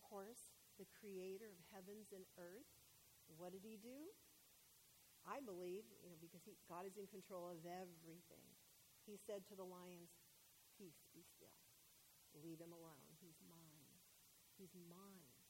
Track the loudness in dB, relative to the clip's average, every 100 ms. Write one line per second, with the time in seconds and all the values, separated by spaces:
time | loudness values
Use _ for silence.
0 | 0 2 2 0 -6 -8 -8 -4 -4 0
1 | 4 6 8 6 2 -2 -2 -2 0 0
2 | 0 0 0 0 0 0 -4 -10 -12 -12
3 | -14 -12 -8 0 2 2 2 0 0 0
4 | 0 -2 -10 -14 -14 -14 -14 -14 -14 -14
5 | -14 -4 4 6 8 6 8 6 4 -4
6 | -4 -4 -4 -4 -4 -6 0 4 4 4
7 | 2 0 4 4 6 4 4 4 4 0
8 | -2 -2 -4 -6 -8 -10 -12 -12 -12 -8
9 | -2 2 6 6 6 4 4 4 0 -2
10 | -4 -6 -12 -14 -14 -14 -12 -4 -2 -2
11 | -6 -6 -6 -8 -10 -10 -12 -12 -12 -14
12 | -14 -14 -8 0 2 2 2 0 -2 -4
13 | -6 -6 -8 -8 -8 -8 -8 -8 -10 -10
14 | -12 -14 -14 -14 -10 -4 -2 0 -2 -2
15 | -2 -4 -6 -8 -12